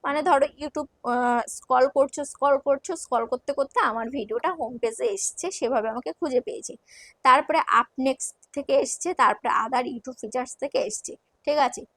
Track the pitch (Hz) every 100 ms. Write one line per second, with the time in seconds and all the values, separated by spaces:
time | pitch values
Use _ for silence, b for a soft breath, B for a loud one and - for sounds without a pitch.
0 | 277 294 294 277 277 _ 294 - 285 _
1 | - 240 247 240 - - _ 254 262 277
2 | 277 - 285 - 285 277 285 277 - 330
3 | - 240 226 254 - 285 277 - 285 220
4 | 226 269 208 226 - 339 240 240 226 220
5 | 247 196 - - - - 269 254 220 226
6 | 277 339 320 254 - - - - _ B
7 | B B - 262 302 311 - - 240 -
8 | 262 262 - - _ - 185 262 247 -
9 | 330 359 240 214 240 208 226 262 247 247
10 | - 254 214 254 254 - 277 - 202 -
11 | - - _ _ - 302 262 - -